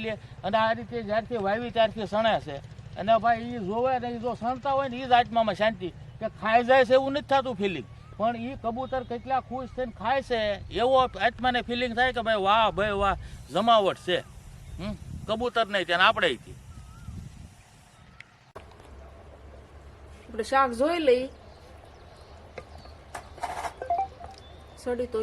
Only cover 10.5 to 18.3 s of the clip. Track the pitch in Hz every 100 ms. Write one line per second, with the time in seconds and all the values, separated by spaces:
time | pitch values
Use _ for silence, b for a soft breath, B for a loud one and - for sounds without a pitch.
10.5 | 196 - 175 247 262 247 185 220 226 254
11.5 | 247 220 240 247 226 254 247 220 214 190
12.5 | 220 214 175 214 202 196 185 B B -
13.5 | 156 233 226 190 139 - 160 - - -
14.5 | - - - 202 202 - - - 220 247
15.5 | 233 202 202 170 175 196 214 175 117 -
16.5 | - - - - - - - - - -
17.5 | - - - - - - - -